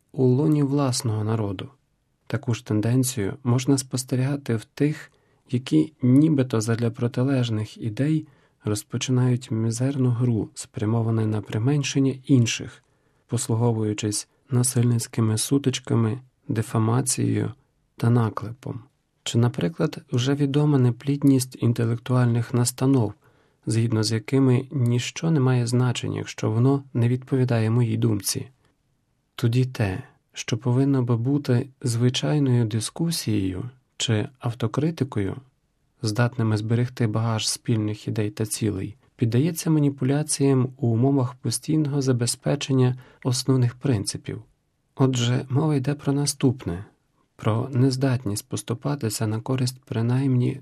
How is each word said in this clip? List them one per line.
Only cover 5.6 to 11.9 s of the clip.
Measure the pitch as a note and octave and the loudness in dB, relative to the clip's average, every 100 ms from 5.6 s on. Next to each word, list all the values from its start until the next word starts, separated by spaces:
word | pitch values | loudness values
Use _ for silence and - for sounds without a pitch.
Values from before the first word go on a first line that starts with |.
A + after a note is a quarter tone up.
| C3 D#3 D#3 - | 0 0 0 0
нібито | B2 C3 D#3+ C#3+ B2+ A2+ | 4 6 6 4 2 0
задля | A2 A2+ A#2 | 0 0 -2
протилежних | A2+ A#2+ B2 C3 C3+ A#2+ G#2+ G#2+ - | -2 -4 0 0 0 0 -2 -6 -6
ідей | A2+ G#2+ C#3+ D#3 D#3 _ _ _ | -8 -2 0 0 -4 _ _ _
розпочинають | - G#2 - B2 C3 B2+ B2+ B2 - | -4 -4 -4 -6 0 2 2 0 -2
мізерну | A2 A2+ A2+ C3 C#3+ B2+ | -2 -2 0 -2 0 0
гру, | A#2 B2 A2 F2 | 2 0 0 -2
спрямовану | - - - G#2+ A#2 A2+ A2+ A2 | -8 -12 -4 0 0 0 0 0
на | G#2+ | -2
применшення | - A2+ A#2+ D3 C#3 | -4 -2 0 0 0